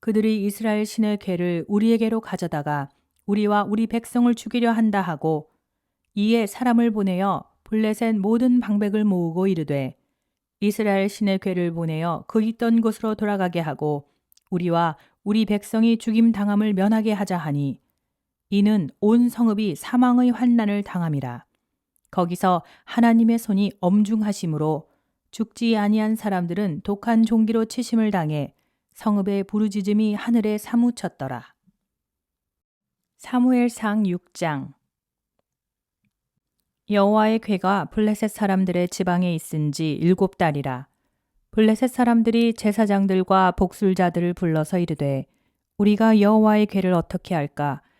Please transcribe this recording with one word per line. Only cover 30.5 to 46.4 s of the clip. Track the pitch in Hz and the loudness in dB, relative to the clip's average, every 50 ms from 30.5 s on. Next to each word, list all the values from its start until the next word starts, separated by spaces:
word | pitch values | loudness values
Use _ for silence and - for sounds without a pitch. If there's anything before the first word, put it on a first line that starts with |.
| 214 214 | -2 -4
사무쳤더라. | - - - 233 233 240 240 - - 175 _ _ 139 135 131 120 - - _ _ _ _ _ _ _ _ _ _ _ _ _ _ _ _ _ _ _ _ _ _ _ _ _ _ _ _ _ _ _ _ _ _ | -6 -2 0 0 0 0 -2 -4 -8 -10 _ _ -10 -10 -10 -10 -12 -18 _ _ _ _ _ _ _ _ _ _ _ _ _ _ _ _ _ _ _ _ _ _ _ _ _ _ _ _ _ _ _ _ _ _
사무엘상 | - - - 247 247 254 254 247 240 240 226 - - 214 202 220 214 | -14 -4 -2 0 2 4 4 2 2 0 -2 -4 -4 -2 0 0 0
육 | 185 175 175 _ _ _ | 0 -2 -4 _ _ _
장. | - 175 165 151 139 135 - - _ _ _ _ _ _ _ _ _ _ _ _ _ _ _ _ _ _ _ _ _ _ _ _ _ _ _ _ _ _ _ _ _ _ _ _ _ _ _ _ _ _ _ | -6 -4 -4 -4 -4 -6 -10 -16 _ _ _ _ _ _ _ _ _ _ _ _ _ _ _ _ _ _ _ _ _ _ _ _ _ _ _ _ _ _ _ _ _ _ _ _ _ _ _ _ _ _ _
여호와의 | 208 202 196 202 214 214 214 214 220 226 | 2 2 4 4 4 4 4 2 2 0
궤가 | 220 - 208 185 - 185 196 196 160 | 0 -2 -4 -2 0 0 0 0 -2
블레셋 | 156 - - 214 214 214 208 - 214 | -4 -2 0 0 0 0 0 -2 -4
사람들의 | - - 214 196 190 190 190 185 175 175 180 180 | -2 -2 -2 0 2 2 0 0 0 0 -2 -2
지방에 | - - 190 180 180 175 180 180 170 | -2 -4 -2 0 0 0 0 0 -2
있은 | 160 - - - 156 151 147 143 | -4 -6 -6 -4 -2 -2 -2 -2
지 | - 165 156 147 | -2 -2 -4 -2
일곱 | - - 170 185 180 202 185 - _ | 0 2 2 2 2 0 -4 0 _
달이라. | 185 165 147 143 139 139 127 123 135 _ _ _ _ _ _ _ _ _ _ _ _ _ | 0 0 0 -2 -6 -6 -8 -8 -12 _ _ _ _ _ _ _ _ _ _ _ _ _
블레셋 | - 214 220 214 220 214 - 254 | 0 2 4 4 4 2 0 -2
사람들이 | - - 247 240 233 233 226 226 220 233 233 233 226 | 0 0 2 4 4 4 2 2 2 2 2 2 0
제사장들과 | - - 214 202 226 226 202 202 196 196 196 190 185 185 - 190 190 190 185 180 | 0 -2 -2 0 2 2 2 2 2 2 2 2 0 2 2 2 4 4 2 2
복술자들을 | - 202 180 - - 208 190 185 180 185 175 170 175 170 175 175 | 2 -2 -2 -2 -2 0 0 2 2 0 0 0 0 -2 -2 -2
불러서 | - - 170 160 156 151 - - 180 | -2 -2 0 0 0 -2 -2 -2 -2
이르되, | 175 165 165 147 143 139 139 135 - _ _ _ _ _ _ _ _ _ _ _ | -2 -2 -4 -4 -2 -4 -2 -4 -6 _ _ _ _ _ _ _ _ _ _ _
"우리가 | 208 208 208 202 220 226 220 214 | 2 2 4 4 4 4 6 6
여호와의 | 202 202 214 220 | 6 6 4 4